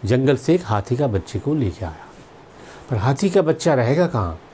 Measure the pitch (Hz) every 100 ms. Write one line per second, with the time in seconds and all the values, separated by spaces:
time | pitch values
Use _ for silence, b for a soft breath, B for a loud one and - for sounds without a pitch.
0 | - 127 135 131 - 175 - 107 101 123
1 | 143 101 82 90 139 156 107 85 85 78
2 | - - - - - B B B - 113
3 | 113 139 196 190 160 156 175 139 117 147
4 | 175 123 90 82 -